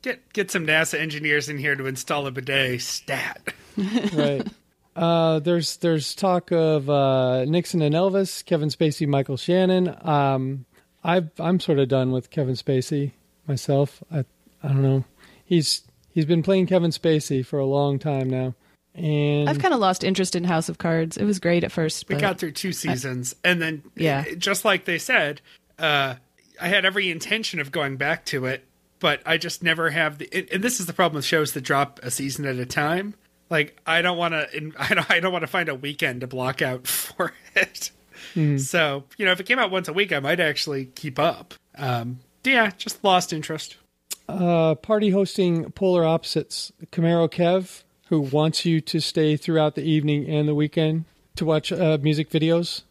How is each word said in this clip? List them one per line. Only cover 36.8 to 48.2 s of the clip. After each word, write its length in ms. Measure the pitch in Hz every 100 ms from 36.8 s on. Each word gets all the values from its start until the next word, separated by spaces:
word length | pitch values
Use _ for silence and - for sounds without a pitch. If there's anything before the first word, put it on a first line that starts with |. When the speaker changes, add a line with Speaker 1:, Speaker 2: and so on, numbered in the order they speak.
| 127
Speaker 1:
<laughs> 0 |
for 460 | - - - 170 - -
it. 380 | 202 185 - - _ _ - -
Speaker 2:
Mm-hmm. 240 | - 151 143
Speaker 1:
So, 460 | 135 175 156 139 139 -
you 80 |
know, 80 | 196
if 80 | 180
it 60 | 190
came 120 | 254
out 120 | 214
once 180 | 185 175
a 40 |
week, 200 | 160 202
I 60 | 151
might 180 | 135 175
actually 460 | 160 143 - 139 131
keep 320 | - 151 131
up. 360 | 160 - - - _ -
Um, 400 | 139 120 117 127 _ _
yeah, 260 | 254 262 214 -
just 260 | - -
lost 300 | 202 180 180
interest. 440 | 160 151 156 - - _ _ _ - -
Speaker 2:
Uh, 460 | 196 175 170 160 156
party 340 | - 160 208
hosting 600 | 190 190 - 180 170 151
polar 320 | - 190 180
opposites, 680 | 160 165 - 160 143 - - _ -
Camaro 360 | - 165 170 165
Kev, 540 | - 170 185 180 - _ _ _
who 120 | 160